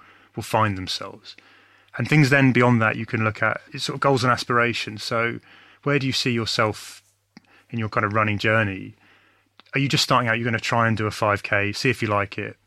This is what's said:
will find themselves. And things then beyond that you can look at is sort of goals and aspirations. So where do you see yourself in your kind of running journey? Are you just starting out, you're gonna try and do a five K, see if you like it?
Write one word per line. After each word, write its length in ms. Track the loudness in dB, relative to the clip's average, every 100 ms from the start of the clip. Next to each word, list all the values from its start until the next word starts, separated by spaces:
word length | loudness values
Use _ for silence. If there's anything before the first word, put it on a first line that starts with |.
| -20 -20 _
will 80 | -14
find 360 | -2 0 0 -2
themselves. 580 | -6 -8 -10 -16 -20 -20 _ _ _ _ _ -8
And 100 | 2
things 220 | 4 6
then 220 | 6 6
beyond 280 | 6 4 4
that 140 | 2 0
you 100 | -4
can 180 | -2
look 180 | -2 0
at 180 | -2 -2 -10
is 100 | -10
sort 120 | -8
of 60 | 0
goals 220 | 2 2
and 80 | 2
aspirations. 720 | 0 0 0 2 -2 -8 -10
So 380 | -6 -2 -2 -6 _ -20 -20 _
where 160 | -2 0
do 80 | 0
you 60 |
see 180 | -2 -2
yourself 720 | -2 -2 0 0 -2 -12 -20 _ _ _ -20 _ _ -12
in 80 | -6
your 100 | -2
kind 160 | 0
of 80 | 0
running 240 | 0 0 0
journey? 560 | 2 2 0 -4 -12 -18 _ _ _ _ _ _ -8
Are 60 | -4
you 80 | 0
just 160 | 0
starting 240 | 2 2 2
out, 100 | -2
you're 60 |
gonna 140 | 0 -2
try 280 | 0 2 2
and 80 | 2
do 100 | -2
a 40 |
five 320 | 0 0 0
K, 300 | 0 -2 0
see 160 | -2 -2
if 120 | -2
you 60 | -2
like 280 | -2 -2 -6
it? 180 | -12 -12